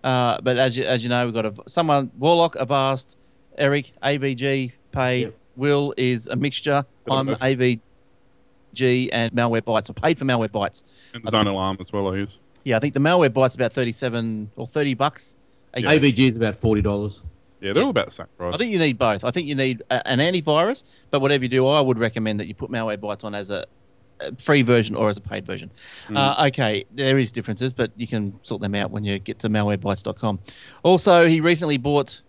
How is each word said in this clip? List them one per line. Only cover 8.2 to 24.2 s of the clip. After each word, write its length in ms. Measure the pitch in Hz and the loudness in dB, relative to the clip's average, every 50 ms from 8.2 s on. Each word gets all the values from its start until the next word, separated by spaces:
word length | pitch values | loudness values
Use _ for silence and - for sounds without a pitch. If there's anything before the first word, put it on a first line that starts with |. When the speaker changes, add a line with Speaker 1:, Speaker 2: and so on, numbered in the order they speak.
| _ _ _ _ _ _ _ _ _ _ - | _ _ _ _ _ _ _ _ _ _ -4
Speaker 1:
G 380 | 117 131 127 123 127 127 - | 0 2 2 2 2 0 0
and 200 | - 117 117 113 - | 0 -2 -2 0 0
Malware 280 | 120 120 117 117 113 | 0 0 2 0 0
Bytes, 280 | - - 110 110 107 - | 0 0 0 0 0 -2
or 40 | 107 | -10
paid 240 | - - 160 165 - | -2 0 0 0 0
for 60 | 139 | 0
Malware 220 | 131 123 117 113 104 | 0 0 0 0 -2
Bytes. 340 | 101 107 98 - - - _ _ _ _ - - - | -2 -4 -4 -4 -4 -10 _ _ _ _ -20 -18 -18
Speaker 3:
And 120 | 117 113 | -12 -4
Zone 200 | 110 113 107 104 | 0 2 4 4
Alarm 300 | 101 98 95 95 95 95 95 | 4 2 -2 -2 -2 -4 -6
as 120 | 90 - | -10 -8
well, 200 | - 101 98 95 92 | -4 -4 -2 -2 -4
I 40 | |
use. 220 | 98 101 101 - _ _ _ _ _ _ | -4 -6 -8 -10 _ _ _ _ _ _
Speaker 1:
Yeah, 140 | 131 117 | -2 -2
I 20 | 110 | 0
think 140 | 135 147 - | -2 -2 0
the 60 | 139 | 0
Malware 300 | 143 156 180 180 160 139 | 2 4 4 4 4 4
Bytes 260 | 110 135 131 127 - | 4 2 2 2 2
about 180 | - 127 113 - | -2 -4 -2 -2
thirty-seven 760 | 139 123 120 113 - 135 123 113 117 113 113 110 107 107 107 _ | -2 -4 -4 -4 -4 -6 -4 -4 -4 -4 -4 -6 -8 -10 -12 _
or 120 | - 113 | -14 -14
thirty 260 | 113 - 156 147 143 127 | -6 -2 -2 0 0 0
bucks. 420 | 110 135 147 - - - - - _ _ _ _ _ _ _ - | 0 -2 -2 -2 -6 -18 -18 -20 _ _ _ _ _ _ _ -6
A 80 | 127 | -4
Speaker 3:
Yeah. 100 | 113 143 | 2 4
Speaker 2:
A 60 | 151 151 | 4 4
V 120 | 135 143 | 4 4
G 160 | 120 110 135 | 4 4 2
is 80 | 131 110 | 2 2
about 200 | 113 113 107 101 | 0 -2 -2 -2
forty 260 | - - 113 107 104 | -2 0 2 2 2
dollars. 400 | 101 104 101 101 104 104 101 - - - - _ _ _ _ _ | 0 0 -2 -2 -4 -6 -8 -12 -18 -18 -18 _ _ _ _ _
Speaker 3:
Yeah, 140 | 98 98 101 | -8 -2 0
they're 80 | 156 | 0
Speaker 1:
Yeah. 40 | 240 | 0
Speaker 3:
all 40 | 277 | 2
about 160 | 202 120 - | 0 -2 -2
the 40 | - - | -2 -10
same 140 | - - _ _ | -18 -20 _ _
price. 160 | - 87 87 135 | -10 -8 -8 -4
Speaker 1:
I 40 | |
think 140 | 160 240 233 | -4 -4 -2
you 80 | 208 180 | 0 0
need 180 | 160 147 123 | 2 0 0
both. 260 | 101 131 113 104 95 - | 0 0 0 0 -2 -4
I 80 | 120 | -4
think 160 | 123 185 165 | -4 -4 -6
you 80 | 143 147 | -4 -4
need 280 | 135 135 131 123 110 - _ | -2 -2 -2 -2 -6 -4 _
a, 140 | 127 120 - | -4 -2 0
an 120 | - 127 123 | 0 0 2
antivirus, 640 | 147 175 185 180 151 156 147 156 175 214 277 - - _ _ _ _ _ | 2 2 0 -2 0 0 2 2 2 0 -2 -6 -12 _ _ _ _ _
but 80 | - 143 | -2 0
whatever 220 | 135 139 143 135 127 | 2 2 2 0 0
you 60 | 123 | 0
do, 180 | 127 131 131 | 0 2 4
I 120 | 135 147 151 | 4 4 4
would 200 | 139 131 123 110 | 4 2 2 0
recommend 400 | 117 110 - 117 110 110 107 104 | 0 -2 -2 -2 -4 -2 -4 -4
that 80 | 95 | -6
you 80 | 87 107 | -8 -10
put 160 | - 139 - | -12 -10 -8
Malware 260 | 127 117 113 110 107 | -6 -6 -4 -4 -6
Bytes 260 | 101 107 104 101 101 - | -6 -6 -8 -8 -8 -8
on 120 | 107 101 | -10 -10
as 160 | 101 98 95 | -10 -8 -6
a, 140 | 101 90 - _ _ _ _ _ _ _ _ _ _ | -6 -8 -8 _ _ _ _ _ _ _ _ _ _
a 160 | _ | _